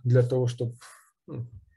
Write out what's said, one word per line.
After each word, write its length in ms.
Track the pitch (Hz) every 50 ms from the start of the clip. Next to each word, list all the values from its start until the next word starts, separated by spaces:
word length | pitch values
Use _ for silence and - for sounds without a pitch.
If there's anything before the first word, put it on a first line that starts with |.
| -
для 180 | 123 123 127 123
того, 240 | 123 131 127 127
чтоб, 300 | 120 - - 120 117 120 - - - - - _ _ _ _ _
ну, 240 | - 160 120 120 - - - - _ _